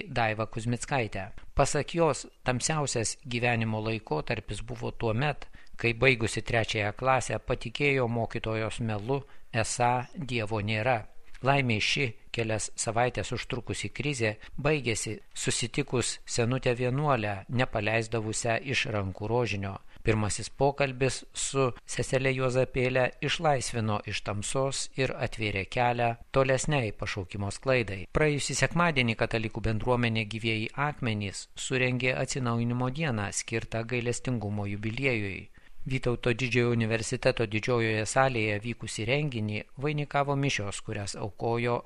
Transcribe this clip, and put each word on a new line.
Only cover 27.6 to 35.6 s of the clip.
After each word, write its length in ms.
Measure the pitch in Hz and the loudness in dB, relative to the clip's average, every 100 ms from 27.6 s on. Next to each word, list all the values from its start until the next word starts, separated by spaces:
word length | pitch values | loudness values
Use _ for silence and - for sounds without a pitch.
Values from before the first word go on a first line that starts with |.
| 135 127 104 98 90 | 2 2 2 -4 -2
Praėjusį 420 | - 151 147 - 135 | 2 2 2 -2 0
sekmadienį 600 | 135 165 175 139 120 113 | 2 4 4 4 2 2
katalikų 460 | 117 117 110 - | 0 0 -2 0
bendruomenė 640 | 107 110 110 123 120 113 107 | 0 2 2 2 2 2 0
Gyvieji 440 | 110 113 110 113 | -2 0 0 -2
akmenys 760 | - 147 143 123 107 101 - - - | -2 -2 -2 -2 0 -2 -6 -10 -8
surengė 600 | - 131 127 123 127 127 | -2 2 2 2 2 0
atsinaujinimo 720 | 131 139 123 117 120 123 127 | 0 -2 0 0 0 0 0
dieną 420 | 131 160 113 101 | -2 -2 0 -2
skirtą 500 | - - 113 - 113 | -4 -4 -4 -2 -4
gailestingumo 840 | 113 123 117 120 131 123 104 104 101 | -2 -2 0 -2 -2 -2 -2 -2 -2
jubiliejui. 840 | 101 110 113 135 117 101 92 - - | -2 -4 0 2 2 0 -4 -10 -18